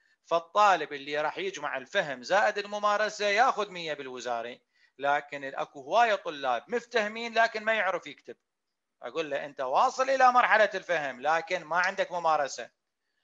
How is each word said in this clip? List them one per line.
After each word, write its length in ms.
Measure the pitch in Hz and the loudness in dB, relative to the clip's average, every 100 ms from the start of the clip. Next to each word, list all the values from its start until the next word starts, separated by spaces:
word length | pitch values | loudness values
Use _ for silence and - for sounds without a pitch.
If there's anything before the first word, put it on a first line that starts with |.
| _ _ - | _ _ -2
فالطالب 640 | 170 170 202 208 180 143 | -2 0 4 6 4 0
اللي 280 | 143 139 147 | -8 -6 -2
راح 160 | 151 147 | -2 -4
يجمع 400 | 190 185 147 135 | -6 -6 -6 -6
الفهم 460 | 156 202 160 127 | -4 -2 -2 -4
زائد 340 | 120 185 214 208 | 0 2 2 0
الممارسة 680 | 202 208 208 208 214 208 208 | -6 -2 0 2 0 -2 0
ياخذ 440 | 202 254 208 202 | 4 4 2 -4
مية 240 | 180 160 | -6 -8
بالوزاري، 680 | 143 131 127 120 117 117 127 _ _ _ - | -8 -8 -8 -6 -6 -6 -12 _ _ _ -4
لكن 580 | 139 143 - 143 135 139 | 0 0 -2 -10 -8 -6
اكو 260 | 156 147 | -8 -10
هواية 340 | 135 196 233 196 | 0 2 4 2
طلاب 480 | 180 147 135 120 139 | -4 -6 -2 -2 -2
مفتهمين 640 | 233 - 240 208 226 233 | -6 -2 -2 -2 -4 -4
لكن 300 | 226 226 220 | 2 2 0
ما 100 | 214 | -2
يعرف 340 | 220 185 175 151 | 0 0 -2 -6
يكتب. 300 | 131 - 117 _ _ _ _ _ _ | -16 -18 -18 _ _ _ _ _ _
أقول 260 | 123 139 156 | -10 -6 -4
له: 160 | 139 147 | -4 -6
"أنت 160 | 143 | -6
واصل 480 | 127 151 247 - 269 | 0 2 2 2 0
إلى 220 | 269 254 | 4 6
مرحلة 380 | 247 202 214 202 | 6 6 6 4
الفهم 480 | 190 170 165 143 123 | 2 -2 -2 -2 -4
لكن 420 | 139 165 160 180 | 0 0 0 -6
ما 160 | 156 170 | -2 0
عندك 320 | 180 196 180 | 0 0 -4
ممارسة". 580 | 175 165 151 139 - 113 _ _ _ _ _ | -2 2 2 0 -6 -12 _ _ _ _ _